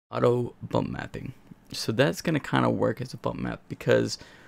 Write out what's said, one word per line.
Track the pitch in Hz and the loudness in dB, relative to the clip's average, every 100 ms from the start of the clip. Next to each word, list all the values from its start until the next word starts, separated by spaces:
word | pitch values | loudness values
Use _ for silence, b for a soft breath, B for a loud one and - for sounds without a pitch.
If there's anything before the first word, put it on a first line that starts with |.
| _ | _
auto | 120 123 123 120 - | 2 4 4 0 -6
bump | 113 120 - | -2 0 0
mapping. | - - - - - - - - | -4 -8 -10 -12 -12 -18 -20 -14
So | - - | -8 -2
that's | 110 147 175 | 2 2 2
gonna | - 131 | -2 -2
kinda | - 135 120 | 0 2 4
work | 110 110 - | 4 2 0
as | 127 | -6
a | - | -6
bump | - - | -6 -4
map, | 123 110 - | -6 -6 -10
because | - - 117 113 - B B | -6 4 4 4 -4 B B